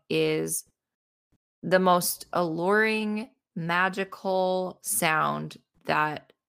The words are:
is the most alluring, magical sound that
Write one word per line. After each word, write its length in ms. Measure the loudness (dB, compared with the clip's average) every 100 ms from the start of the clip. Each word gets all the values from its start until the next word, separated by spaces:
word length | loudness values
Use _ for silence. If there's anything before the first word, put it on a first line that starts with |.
| _
is 560 | 0 0 0 -2 -6 -8 _ _ _ _ _ _ _ _ _
the 160 | 0 4
most 460 | 6 4 2 -6 -4
alluring, 960 | -2 -2 0 2 2 2 0 -2 -6 -8 _ _ -8
magical 1200 | -2 0 0 -2 -8 -6 -2 0 0 0 -4 -8
sound 720 | -6 -2 0 2 0 -2 -8 -14 _ _
that 480 | -2 0 0 -4 -14 _